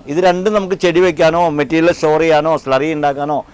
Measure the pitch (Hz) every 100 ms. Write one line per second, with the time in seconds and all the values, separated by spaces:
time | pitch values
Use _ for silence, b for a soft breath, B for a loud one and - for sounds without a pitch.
0 | 135 151 180 180 196 214 185 185 180 170
1 | 185 160 160 165 175 147 139 160 165 170
2 | 160 151 165 151 160 156 - 131 151 156
3 | 143 139 143 143 -